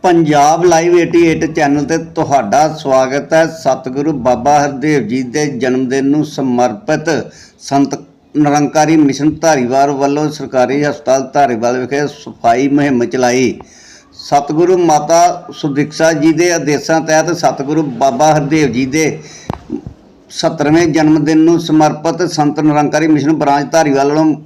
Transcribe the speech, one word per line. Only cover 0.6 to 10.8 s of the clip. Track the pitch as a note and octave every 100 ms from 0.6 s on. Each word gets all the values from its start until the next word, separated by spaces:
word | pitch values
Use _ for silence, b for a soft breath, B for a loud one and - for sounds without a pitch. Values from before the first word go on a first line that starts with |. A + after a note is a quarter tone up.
ਲਾਈਵ | F3 E3 E3+ F3
ਏਟੀ | E3 E3+ E3+
ਏਟ | D#3+ D#3+
ਚੈਨਲ | D#3+ D3 C#3+
ਤੇ | C3+ E3 D#3+ -
ਤੁਹਾਡਾ | C#3 C#3 G#2 C3 D#3 D#3
ਸਵਾਗਤ | C#3 C3 C3 C#3 C#3
ਹੈ। | D#3+ E3
ਸਤਿਗੁਰੂ | - C#3 B2+ C3 C3 D3 C#3+
ਬਾਬਾ | A#2+ A#2+ C3 D3
ਹਰਦੇਵ | C#3+ C3+ D3+ D3 G#2+
ਜੀ | B2+
ਦੇ | B2 C#3+ D3+ B2+
ਜਨਮ | B2+ B2+ B2+
ਦਿਨ | C3+ C3+
ਨੂੰ | D3 D3
ਸਮਰਪਿਤ | - C3+ B2 B2 G#2 - D3+ D#3 C#3 - B B B
ਸੰਤ | - C#3 C#3 - - _ _
ਨਿਰੰਕਾਰੀ | D3 D3 D3 D3 D#3 D3+ D#3+
ਮਿਸ਼ਨ | C#3+ B2 D3+ D3+
ਧਾਰੀਵਾਲ | E3 D3 A#2+ C3+ C#3
ਵੱਲੋਂ | C#3 C#3 C#3+ D3+
ਸਰਕਾਰੀ | D3 C3+ C3 B2 C#3